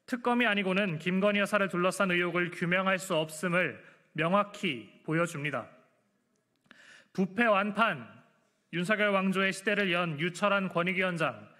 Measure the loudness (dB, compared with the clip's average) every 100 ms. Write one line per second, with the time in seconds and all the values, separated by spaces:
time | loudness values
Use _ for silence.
0 | -8 -4 0 2 2 2 0 0 0 -2
1 | -2 2 2 2 2 0 0 0 0 2
2 | 2 2 0 0 -2 -2 0 0 2 0
3 | 0 -2 -2 -4 0 0 0 -4 -16 -20
4 | _ -2 2 2 0 -4 -6 -6 -10 -12
5 | -4 0 -2 -4 -6 -6 -8 -16 _ _
6 | _ _ _ _ _ _ _ -20 -20 -20
7 | _ -2 -2 2 4 4 2 0 0 -2
8 | -10 -20 -20 _ _ _ _ -4 0 2
9 | 2 2 2 2 0 0 -2 0 2 0
10 | 0 -2 -4 0 2 2 0 -2 -2 0
11 | -2 0 -2 -4 -14